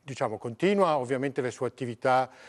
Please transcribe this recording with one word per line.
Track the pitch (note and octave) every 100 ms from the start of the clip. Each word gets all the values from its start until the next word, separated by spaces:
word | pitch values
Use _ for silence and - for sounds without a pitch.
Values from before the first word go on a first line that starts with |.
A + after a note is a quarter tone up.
diciamo, | - B2+ B2 G#2+
continua | B2 A#2 F3+ G3+ F3+ D3+
ovviamente | B2 C3 C#3 C3+
le | B2
sue | - B2
attività | - B2 A2+ C3 B2+ B2+ -